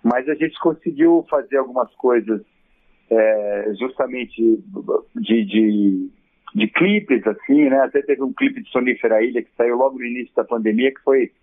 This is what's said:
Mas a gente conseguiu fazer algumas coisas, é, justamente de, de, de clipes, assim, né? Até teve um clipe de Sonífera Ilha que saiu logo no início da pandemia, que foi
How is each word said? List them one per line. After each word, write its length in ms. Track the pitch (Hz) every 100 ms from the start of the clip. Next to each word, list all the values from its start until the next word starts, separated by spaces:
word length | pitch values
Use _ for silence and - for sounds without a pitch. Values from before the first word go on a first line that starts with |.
Mas 280 | 117 123 135
a 40 |
gente 240 | 151 160 -
conseguiu 640 | - - 180 139 165 170 156
fazer 280 | 147 113 135
algumas 360 | 131 127 117
coisas, 460 | _ 127 120 107 107 - _ _ _ _ _ _
é, 640 | 113 110 107 104 101 107 101
justamente 840 | 127 - 127 127 113 - 113 110 - - - - -
de, 300 | - 104 113
de, 640 | 98 107 107 104 101 92 92 _ _ _ -
de 120 | 104 107
clipes, 580 | - 185 208 208 120 107
assim, 420 | 104 - 147 143
né? 120 | 135
Até 200 | 127 143
teve 220 | 139 135
um 80 | 135
clipe 320 | - 135 131
de 60 | 107
Sonífera 520 | 127 123 117 113 110
Ilha 220 | 120 120
que 80 | - -
saiu 180 | 120
logo 220 | 120 131 131
no 80 |
início 280 | 120 123 117
da 120 | -
pandemia, 480 | 110 117 110 110 131
que 80 | 135
foi 300 | - 135 117 _